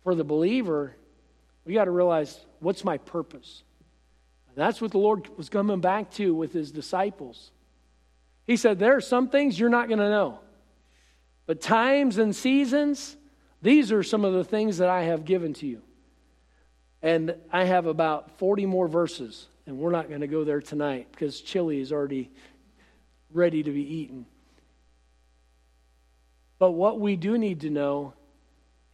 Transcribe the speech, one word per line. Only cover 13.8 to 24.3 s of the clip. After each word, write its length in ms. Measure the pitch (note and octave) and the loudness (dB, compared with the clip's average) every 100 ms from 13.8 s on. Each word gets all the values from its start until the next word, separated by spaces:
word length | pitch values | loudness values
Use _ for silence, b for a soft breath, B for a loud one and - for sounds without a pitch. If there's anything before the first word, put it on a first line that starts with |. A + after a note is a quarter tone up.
| F#3 | 6
are 100 | G#3+ | 0
some 220 | F3 G#3+ | 2 0
of 80 | G3 | 2
the 100 | F#3 | 0
things 340 | F3 G#3+ A3 F3 | 0 0 0 2
that 100 | F3+ | 2
I 140 | F3+ | 2
have 200 | E3 D#3+ | 0 -2
given 300 | D#3 F#3 E3 | 0 -2 -2
to 120 | - | -6
you." 160 | C#3+ A2+ - _ _ _ _ _ _ _ _ _ _ _ | -10 -10 -16 _ _ _ _ _ _ _ _ _ _ _
And 300 | D#3+ E3 D#3+ - - | 0 0 0 -6 -4
I 140 | F3+ | 0
have 200 | F#3 F3+ | 2 2
about 460 | E3+ D#3 D#3+ D3+ - - | 2 0 0 -2 -8 -4
forty 260 | F#3+ G3+ | 0 0
more 220 | G3 F#3 E3+ | 0 0 0
verses, 600 | E3+ E3 - A#2 - - _ - | 0 -2 -4 -14 -16 -20 _ -14
and 100 | C3+ | -6
we're 140 | E3 | -2
not 180 | F3 D#3 | -2 -4
gonna 160 | D3 | -8
go 180 | C#3+ D#3 | -4 -2
there 160 | D3+ D3 | -2 -4
tonight 480 | C#3 D3 D3 C3 - | -4 -4 -4 -4 -10
because 280 | - D3 - | -8 -8 -8
chili 400 | - F#3+ E3 C#3+ | -6 -4 -2 -2
is 120 | C3 | -4
already 400 | D3 C#3 C3+ B2 B B B _ b b b _ _ _ | -4 -4 -6 -8 B B B _ b b b _ _ _
ready 300 | E3 F3 D#3 | 2 2 2
to 80 | D3 | -2
be 260 | C#3+ C#3+ | -6 -6
eaten. 300 | D#3+ C#3 C3 A#2 | -8 -10 -14 -20